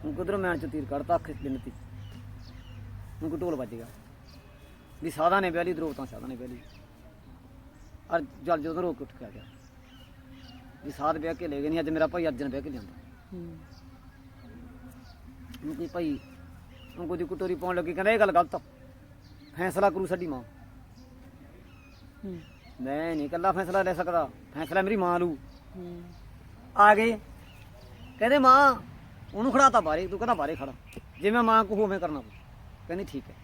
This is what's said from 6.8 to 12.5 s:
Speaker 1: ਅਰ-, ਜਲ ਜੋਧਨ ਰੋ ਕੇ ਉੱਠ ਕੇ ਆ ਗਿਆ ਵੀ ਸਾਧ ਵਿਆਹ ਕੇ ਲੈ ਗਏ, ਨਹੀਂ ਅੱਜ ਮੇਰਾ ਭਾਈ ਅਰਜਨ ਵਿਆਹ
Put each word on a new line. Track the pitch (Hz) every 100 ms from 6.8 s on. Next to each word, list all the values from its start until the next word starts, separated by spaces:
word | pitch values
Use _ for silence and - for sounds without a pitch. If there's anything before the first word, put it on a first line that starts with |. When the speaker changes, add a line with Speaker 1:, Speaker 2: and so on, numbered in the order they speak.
| - - - - - - - - - - - - - 170
Speaker 1:
ਅਰ-, | 139 -
ਜਲ | 135 165
ਜੋਧਨ | 151 165
ਰੋ | 180
ਕੇ | 151
ਉੱਠ | 135 -
ਕੇ |
ਆ | 113
ਗਿਆ | 107 - - - - - - - - - - - - - -
ਵੀ | -
ਸਾਧ | - 151 160
ਵਿਆਹ | 160
ਕੇ | 165 175
ਲੈ | 143
ਗਏ, | 147
ਨਹੀਂ | 165
ਅੱਜ | 151
ਮੇਰਾ | 160 156
ਭਾਈ | 180 160
ਅਰਜਨ | 127
ਵਿਆਹ | 143